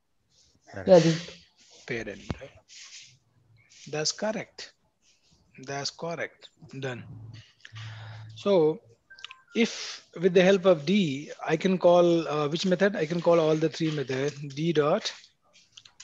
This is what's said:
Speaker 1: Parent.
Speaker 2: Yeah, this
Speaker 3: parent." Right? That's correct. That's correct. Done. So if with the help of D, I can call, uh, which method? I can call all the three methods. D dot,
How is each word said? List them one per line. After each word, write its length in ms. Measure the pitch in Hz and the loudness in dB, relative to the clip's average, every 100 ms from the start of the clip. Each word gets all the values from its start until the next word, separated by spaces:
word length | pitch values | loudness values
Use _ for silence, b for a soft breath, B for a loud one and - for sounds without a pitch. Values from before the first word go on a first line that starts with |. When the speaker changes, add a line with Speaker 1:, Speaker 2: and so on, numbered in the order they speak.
| _ _ _ _ _ _ _ | _ _ _ _ _ _ _
Speaker 1:
Parent. 160 | 98 95 | -8 6
Speaker 2:
Yeah, 100 | 180 | 8
this 320 | 160 160 - - _ _ - - - | 8 2 -4 -16 _ _ -20 -20 -10
Speaker 3:
parent." 340 | 120 107 95 104 - | -10 -8 -12 -12 -12
Right? 100 | 139 - _ - - - - _ _ _ _ _ _ - - | -12 -20 _ -20 -20 -20 -20 _ _ _ _ _ _ -20 -12
That's 220 | 147 151 | -6 -6
correct. 600 | - 208 214 127 - - _ _ _ _ _ _ _ _ - 131 | -4 -6 -6 -10 -16 -20 _ _ _ _ _ _ _ _ -20 -12
That's 200 | 139 139 | -8 -8
correct. 600 | - 165 165 110 - - _ 160 135 | -10 -10 -8 -10 -12 -20 _ -18 -12
Done. 260 | 135 117 110 - - - - _ - B B B B B B - | -10 -10 -14 -18 -18 -20 -20 _ -20 B B B B B B -8
So 440 | 208 196 156 160 - _ _ - - - _ - | 0 2 2 0 -10 _ _ -20 -20 -20 _ -2
if 480 | 226 - - - - - | -2 -2 -12 -14 -16 -4
with 140 | 180 | 2
the 80 | 180 | 4
help 240 | 180 202 185 | 6 4 4
of 180 | 170 | 4
D, 460 | 147 208 175 135 151 - - | 4 2 2 -2 -8 -12 -4
I 100 | 160 | 0
can 220 | 190 185 | 0 4
call, 500 | 175 175 175 170 151 | 6 6 6 4 0
uh, 180 | 147 147 | -2 -2
which 180 | 165 190 | -2 -2
method? 280 | 180 196 | 2 0
I 120 | 202 156 | 0 -4
can 160 | 175 | -2
call 180 | 170 170 | 2 4
all 160 | 156 156 | 4 2
the 140 | 156 | 0
three 200 | - 160 | -2 -4
methods. 440 | 151 123 131 143 139 147 | -4 -4 -4 -4 -6 -12
D 180 | 139 165 | -4 0
dot, 360 | 151 147 196 - - - _ _ _ _ - - _ | 2 2 0 -2 -12 -20 _ _ _ _ -20 -20 _